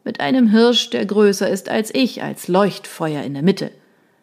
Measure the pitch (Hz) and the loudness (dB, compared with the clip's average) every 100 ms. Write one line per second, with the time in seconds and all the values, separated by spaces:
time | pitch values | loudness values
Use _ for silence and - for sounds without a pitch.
0 | - 226 143 262 233 220 240 233 - 240 | -10 -4 0 2 4 6 4 2 -2 -4
1 | 202 208 208 202 202 190 - 226 214 - | -2 2 4 2 -2 -4 -4 -4 -2 0
2 | 247 - 147 - - 180 202 - - - | -2 -2 -10 -8 0 2 2 -2 -12 -8
3 | 160 147 117 143 170 190 - - _ _ | -6 -6 -6 0 2 2 -2 -12 _ _
4 | _ _ | _ _